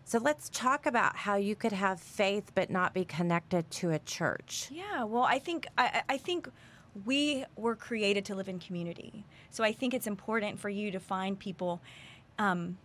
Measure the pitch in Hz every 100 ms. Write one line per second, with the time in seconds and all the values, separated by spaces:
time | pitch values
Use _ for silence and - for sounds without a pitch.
0 | - 233 269 302 - - 247 294 294 240
1 | 190 - 208 202 202 208 226 190 196 180
2 | - - 196 202 - 190 - 185 180 185
3 | 175 156 175 170 - 175 165 - 175 156
4 | - - 151 - - - - 311 403 330
5 | 214 240 254 269 349 339 - - 247 -
6 | - 269 - 349 254 - - - - 202
7 | 208 277 294 269 - - 233 226 - 226
8 | 202 202 196 190 190 180 - 175 170 -
9 | - 208 - - - - 220 226 254 254
10 | 214 202 - 220 208 - 208 202 208 185
11 | - 190 190 196 202 175 180 175 - -
12 | - - - - 202 175 175 185